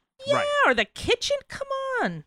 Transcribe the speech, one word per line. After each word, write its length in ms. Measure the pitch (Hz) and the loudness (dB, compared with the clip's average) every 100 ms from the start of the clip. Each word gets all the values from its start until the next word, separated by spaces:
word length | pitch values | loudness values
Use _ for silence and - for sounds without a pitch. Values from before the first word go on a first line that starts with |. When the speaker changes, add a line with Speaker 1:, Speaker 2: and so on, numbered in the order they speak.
| _ _ 539 | _ _ -2
Speaker 1:
Yeah, 80 | 571 | 0
Speaker 2:
Right. 100 | 587 587 508 | 2 4 4
Speaker 1:
or 80 | |
the 100 | 240 | 4
kitchen. 520 | 208 - - 480 - 571 - | 0 -4 -2 0 0 -4 -4
Come 200 | - 554 539 539 494 | -12 -6 -4 -4 -2
on. 220 | 262 165 | -2 -4